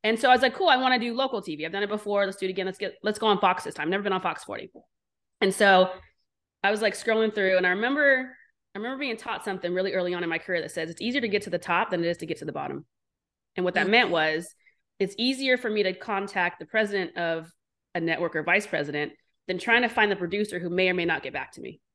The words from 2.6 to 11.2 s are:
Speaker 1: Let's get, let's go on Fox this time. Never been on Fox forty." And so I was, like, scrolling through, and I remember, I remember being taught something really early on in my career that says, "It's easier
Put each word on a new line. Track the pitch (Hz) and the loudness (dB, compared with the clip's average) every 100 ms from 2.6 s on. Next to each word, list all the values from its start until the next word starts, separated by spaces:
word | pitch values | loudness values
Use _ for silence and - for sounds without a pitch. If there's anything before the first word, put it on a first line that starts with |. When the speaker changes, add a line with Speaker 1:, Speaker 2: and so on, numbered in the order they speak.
| 185 | -4
Speaker 1:
Let's | 185 | -4
get, | 202 - | -8 -4
let's | 208 208 | -4 0
go | 220 | 2
on | 196 | 4
Fox | 196 185 | 4 2
this | - | -4
time. | - 156 | -6 -2
Never | 190 | -2
been | 202 | 0
on | 190 | -2
Fox | 180 160 | -2 -6
forty." | - 196 - - _ _ _ _ _ _ | -10 -12 -12 -18 _ _ _ _ _ _
And | 196 | 0
so | 185 202 190 185 - - _ _ _ _ _ | 4 6 8 6 0 -16 _ _ _ _ _
I | 196 | 0
was, | 208 | 2
like, | 214 | 0
scrolling | 202 - 220 220 | -2 0 2 2
through, | 208 190 185 | 2 2 4
and | |
I | 185 | 2
remember, | 185 233 277 285 262 262 - _ _ _ | 0 0 2 4 4 0 -12 _ _ _
I | 196 | -10
remember | 226 269 | -8 -6
being | 277 226 | -6 -6
taught | - 208 | -6 -6
something | - 190 175 | -6 -4 -2
really | 180 190 | 0 0
early | 185 180 | 0 -2
on | 175 | -2
in | 175 | -2
my | 165 | -4
career | - 175 | -2 -4
that | 160 | -4
says, | - 160 | -6 -8
"It's | 165 | -4
easier | 233 269 | -2 -2